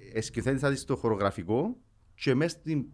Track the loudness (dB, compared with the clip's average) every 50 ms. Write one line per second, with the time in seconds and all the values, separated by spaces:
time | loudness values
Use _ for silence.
0 | -16 -8 -6 -6 -6 -4 -4 -2 0 0 0 2 2 0 0 0 -2 -2 -2 0
1 | 2 2 2 2 2 0 0 -2 -2 0 0 0 0 0 -4 -8 _ _ _ _
2 | _ _ -14 -4 0 2 2 4 2 0 -2 -4 -6 -2 -2 -2 -2 -4